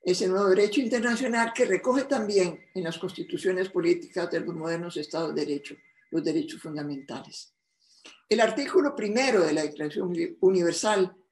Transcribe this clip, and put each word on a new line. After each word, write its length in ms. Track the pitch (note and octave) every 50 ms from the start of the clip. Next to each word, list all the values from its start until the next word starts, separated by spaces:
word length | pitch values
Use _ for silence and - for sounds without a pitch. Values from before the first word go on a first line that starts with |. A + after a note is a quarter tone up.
Ese 260 | - F3+ F3+ - F3+ F#3
nuevo 200 | F#3 G3 G3+ F#3+
derecho 300 | F#3+ G3 G#3 G#3 - D4
internacional 720 | C4 A3 A#3+ A#3+ A3+ A#3+ A#3 A3+ C4 A#3 A#3 A#3 A#3 A3+ -
que 100 | - B3
recoge 400 | G3+ F#3 F3+ - B3+ B3 C#4 B3+
también 640 | - C#4 A#3+ G#3+ G3+ G3+ G3 F3+ F3 D#3+ - - _ _
en 100 | F#3+ F3
las 140 | E3 E3 -
constituciones 720 | - F3+ - - E3+ - - D#3 - F#3+ F#3 F#3 F#3+ F#3+
políticas 600 | - F#3 E3 E3+ F3+ E3+ D#3 - - F#3 E3+ E3+
de 100 | - E3
los 140 | D3+ E3 F3
modernos 420 | D#3+ D#3+ E3 E3 E3+ F3 E3+ -
estados 380 | F3 D3+ - - D#3 E3 D3+ D3+
de 120 | D3+ D3
derecho, 280 | D3 C#3+ C#3+ - - D3 - _ _ _ _ _ _
los 120 | - D#3+
derechos 380 | - D#3+ D3+ D#3+ D3 D3+ - -
fundamentales. 920 | - E3 D3+ D3+ D3 D3 D3 C3+ C3+ - - C3+ - - - - - _ _ _ _ _ _ _ _ _ _ _ _ - - _ _ _
El 120 | G#3+ A3+
artículo 540 | A3+ A3 - - C#4 - - F#4 D4 C#4+ -
primero 460 | - G#3+ G3+ G#3 A#3+ C4+ C4 A#3 G3
de 120 | E3+ D#3 D3+
la 80 | D#3
Declaración 500 | D3+ D3 - - D3+ D3+ - - F#3+ F3+ F3 E3 E3+ - - _
Universal 760 | - F#3 F#3+ F#3 E3+ E3+ E3 - - G#3+ G#3+ G3+ F#3 F#3 - _ _ _